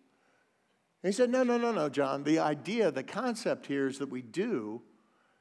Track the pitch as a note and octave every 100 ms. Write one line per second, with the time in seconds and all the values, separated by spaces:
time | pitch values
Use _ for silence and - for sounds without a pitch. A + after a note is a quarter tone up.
0 | _ _ _ _ _ _ _ _ _ _
1 | F3+ G#3 B3 B3+ B3 A#3+ A#3 G#3+ D3+ C3
2 | C#3 C#3 C#3+ D#3+ D#3 D3+ C3+ A#3 G3 C3+
3 | C3+ G3 B3 A3+ F3+ C#3+ - C#3 C3+ C3
4 | C#3 B2+ B2 B2+ A#3 E3+ G#2+ A2+ - _
5 | _ _ _ _